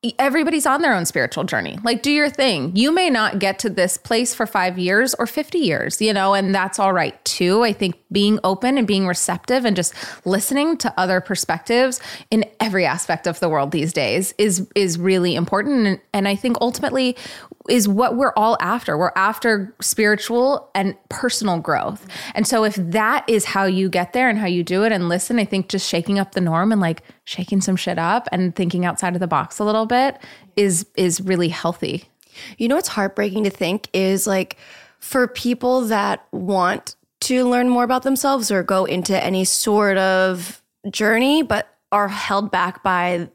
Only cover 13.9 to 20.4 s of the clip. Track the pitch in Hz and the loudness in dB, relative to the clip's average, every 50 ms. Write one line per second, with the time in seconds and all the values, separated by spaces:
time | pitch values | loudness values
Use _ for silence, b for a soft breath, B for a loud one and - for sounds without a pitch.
13.9 | 170 160 135 104 113 170 190 - - - 208 220 180 180 185 - - 202 196 180 | 0 0 0 2 0 0 -2 -4 0 0 0 2 2 -2 -4 -2 0 0 0 0
14.9 | 165 170 175 190 190 185 175 180 151 151 170 - - 196 208 285 285 254 220 202 | -2 0 2 2 2 4 2 2 2 0 0 0 0 -2 0 0 0 2 2 2
15.9 | 185 - _ _ - 202 196 202 202 196 - 247 233 - 240 247 240 - - - | 0 -2 _ _ -2 -2 0 0 -2 0 0 -2 0 0 0 -2 -2 -2 -4 -2
16.9 | - 262 262 247 247 B B B B B B B - _ - - 220 247 196 202 | 0 0 0 0 -2 B B B B B B B -20 _ -2 2 2 2 4 2
17.9 | 196 208 254 - 233 233 277 233 - - 208 226 233 - - 175 220 240 - - | 2 2 2 2 2 2 0 2 2 2 2 2 2 0 0 -2 -2 -2 -2 -2
18.9 | 156 151 180 180 - 185 190 208 220 - - 240 220 202 190 202 - _ - - | -2 0 0 0 0 2 0 0 0 0 0 0 2 2 -2 -6 -10 _ -6 -4
19.9 | - - 220 208 214 202 - - 233 240 | 0 2 2 2 2 0 0 -2 0 2